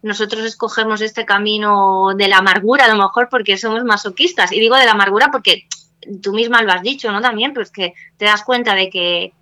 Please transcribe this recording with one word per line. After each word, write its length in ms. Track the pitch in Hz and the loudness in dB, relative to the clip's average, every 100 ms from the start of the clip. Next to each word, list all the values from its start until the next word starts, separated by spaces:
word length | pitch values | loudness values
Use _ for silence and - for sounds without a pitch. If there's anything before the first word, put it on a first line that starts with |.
nosotros 420 | 214 202 214 220 | -8 -4 -4 -4
escogemos 560 | 226 220 226 226 220 214 | -8 -6 -6 -4 -2 -2
este 240 | 220 214 226 | -4 -6 -2
camino 880 | 202 208 214 208 202 196 190 190 190 | -2 0 -2 0 2 2 2 0 2
de 120 | 196 | 4
la 100 | 190 | 4
amargura, 460 | 190 185 202 269 247 | 4 2 2 4 4
a 80 | |
lo 20 | 214 | 4
mejor 260 | 196 - 247 | 2 0 0
porque 300 | 254 202 196 | -2 -2 -2
somos 260 | 226 220 | -2 -4
masoquistas. 640 | 247 202 208 185 339 - 185 | -2 -2 -2 -2 -2 0 -2
Y 80 | 202 | 2
digo 160 | 226 254 | 2 4
de 100 | 247 | 4
la 60 | |
amargura 360 | 208 196 202 277 | 4 2 2 2
porque 360 | 269 208 165 _ - _ _ - 196 | 0 -2 -2 _ -16 _ _ -16 -10
tú 100 | 202 | -6
misma 300 | 208 233 233 | -4 0 0
lo 100 | 214 | 0
has 100 | 185 | -2
dicho, 280 | 196 277 226 | -2 -6 -6
¿no? 80 | 202 | -2
También, 320 | 247 214 254 | -4 -2 -6
pues 180 | 277 208 | -6 -10
que 220 | - 175 - - _ | -8 -8 -10 -20 _
te 80 | |
das 180 | 208 208 | 0 0
cuenta 300 | 208 247 233 | 0 -2 0
de 140 | 196 190 | 0 -2
que 460 | 185 175 175 185 _ | -4 -4 -4 -6 _